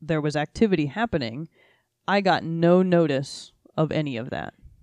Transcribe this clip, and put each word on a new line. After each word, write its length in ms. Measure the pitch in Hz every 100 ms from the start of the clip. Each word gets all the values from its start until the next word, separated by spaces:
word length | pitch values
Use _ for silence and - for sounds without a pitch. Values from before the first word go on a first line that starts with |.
there 200 | 156 156
was 160 | 151 147
activity 500 | 151 - 226 175 143
happening, 640 | 165 233 160 117 120 165 _ _ _ _ _ -
I 120 | 202
got 240 | 190 156
no 380 | 156 165 170 180
notice 680 | 185 175 160 135 143 - - _ _ -
of 140 | 156
any 260 | 156 147 117
of 140 | 123
that. 240 | - - - - _